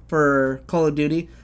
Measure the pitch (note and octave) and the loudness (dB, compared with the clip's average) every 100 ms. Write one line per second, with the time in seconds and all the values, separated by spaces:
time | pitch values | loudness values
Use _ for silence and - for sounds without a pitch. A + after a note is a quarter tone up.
0 | - D#3+ D3 C#3 C3 C3 - F3 D#3+ D3 | -4 0 2 2 0 -2 -4 0 0 0
1 | D3 D#3+ E3+ - | -2 -2 -6 -16